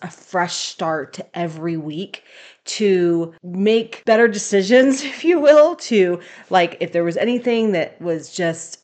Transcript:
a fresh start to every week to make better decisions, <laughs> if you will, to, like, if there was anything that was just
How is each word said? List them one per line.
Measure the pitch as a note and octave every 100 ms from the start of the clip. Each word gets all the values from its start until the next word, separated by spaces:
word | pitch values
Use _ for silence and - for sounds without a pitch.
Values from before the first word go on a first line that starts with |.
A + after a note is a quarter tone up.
a | E3+
fresh | - _ F3+ F3 -
start | - - E3 D#3 C3
to | - - F3
every | E3+ D#3 E3+ D#3+
week | D3+ D3+ G3 - _ - - _ -
to | - G#3 F#3 F3 E3+ E3 -
make | F3+ F#3 G#3 A3+ A3+ - -
better | A3 A#3
decisions, | G3+ - G3+ F#3 B3 C4+ C4+
<laughs> |
if | C#4 - E4
you | E4+
will, | C#4+ D4+ D#4 E4+
to, | - G#3+ F3+ F3 - - -
like, | F#3 F3 -
if | E3
there | E3+
was | E3+ E3
anything | A3+ B3 A#3+ A#3 A3
that | F3 - -
was | E3+ D#3+ D#3
just | - E3+ E3 - -